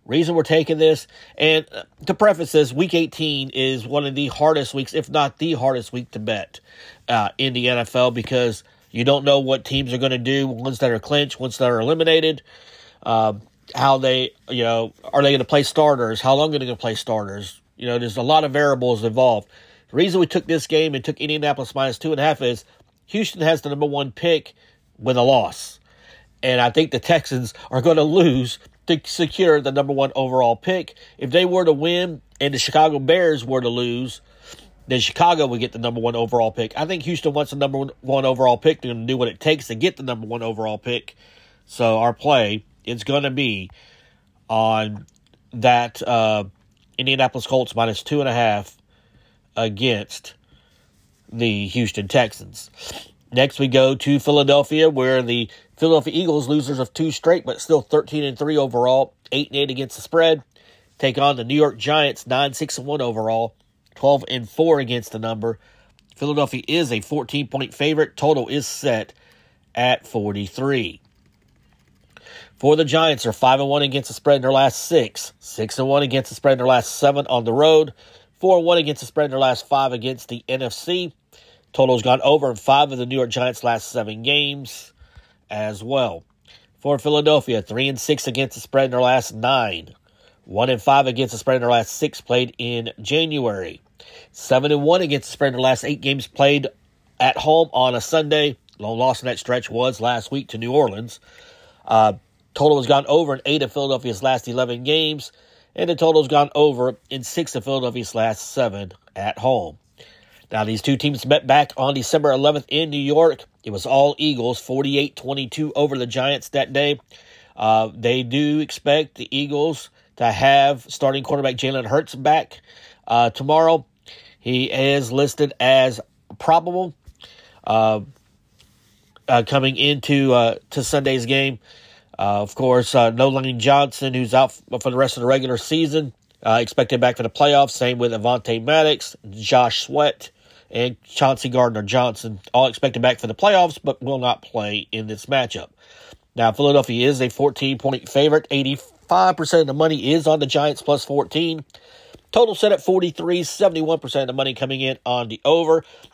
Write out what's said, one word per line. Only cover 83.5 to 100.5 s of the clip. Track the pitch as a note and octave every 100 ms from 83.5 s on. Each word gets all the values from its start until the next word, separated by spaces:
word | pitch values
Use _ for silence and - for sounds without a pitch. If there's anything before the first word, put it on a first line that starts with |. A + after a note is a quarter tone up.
| A#2
last | B2 A2+ -
seven | B2 G#2+ G#2+
games | A#2+ D3 C#3+ C#3+ C3 - - _ - - - _ -
as | G#2+ G#2+ G#2
well. | A2 C3+ A#2+ E2+ - _ _ _ _ _
For | C#3+ C#3+
Philadelphia, | D3 D3+ D3 D3+ B2+ A2
three | - A2 C3+
and | C3
six | - C3+ -
against | B2 C3+ -
the |
spread | - C3+ C3
in |
their | B2
last | B2+ B2+ - A2
nine, | A#2+ C3+ A2 E2+ D#2+ - _ _ _ _ -
one | G2+ B2
and | A#2+
five | C#3+ C#3 C3
against | A#2+ B2+
the | A2+
spread | - C3
in |
their | A#2+
last | A#2+ A2
six | - D3+ -
played | - B2 B2 -
in | A#2+ A#2+ A#2 -
January, | G#2 D3+ D#3+ D3+ A#2 G2+ F2+ - _ _ - - -
seven | - - C3 D3
and | D3
one | D3 F3+
against | E3+ C#3+ -
the |
spread | - C#3
in |
their | B2
last | C3 B2+
eight | B2+ D3+
games | C#3 C#3 -
played | - C#3+ C#3+ C3+ - _ _ _ -
at | B2+ -
home | D3+ D#3+ E3
on | B2 B2+
a | B2
Sunday. | - D#3+ D3+ D3+ D3 A#2+ _ -
Lone | G#2 A2+
loss | B2+ B2+
in | B2
that | A#2+
stretch | - B2 -
was | A#2 B2+ B2
last | A#2 A#2+ -
week | C#3
to | -